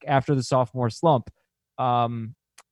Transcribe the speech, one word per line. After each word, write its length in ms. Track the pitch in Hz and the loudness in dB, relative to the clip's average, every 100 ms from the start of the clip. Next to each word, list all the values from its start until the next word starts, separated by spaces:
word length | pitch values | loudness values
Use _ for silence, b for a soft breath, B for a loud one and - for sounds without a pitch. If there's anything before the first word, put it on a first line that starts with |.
| 147 | 0
after 300 | 139 139 135 | 0 2 -2
the 60 | |
sophomore 440 | 120 131 127 127 117 | 0 0 0 -2 -4
slump, 420 | - 170 131 - - _ _ _ - | 0 2 2 0 -18 _ _ _ -4
um, 580 | 127 120 120 117 113 - _ _ _ | 0 0 0 -4 -10 -14 _ _ _